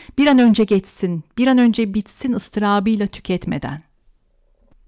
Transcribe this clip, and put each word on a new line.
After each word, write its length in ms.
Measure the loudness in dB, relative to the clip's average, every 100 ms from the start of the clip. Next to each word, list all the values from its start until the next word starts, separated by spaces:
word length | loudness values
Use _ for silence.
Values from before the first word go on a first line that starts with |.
| -8 0
Bir 100 | 4
an 120 | 4
önce 240 | 4 4
geçsin, 600 | 2 0 0 -4 -4 -6 -8 -4
bir 100 | 0
an 100 | 4
önce 360 | 2 2 -2
bitsin 400 | -4 -6 -6 -4
ıstırabıyla 760 | -4 -4 -4 -2 0 0 -2 -4
tüketmeden. 760 | -8 -6 -6 -6 -8 -8 -12 -16 _ _ _ _ _ _ _ _ _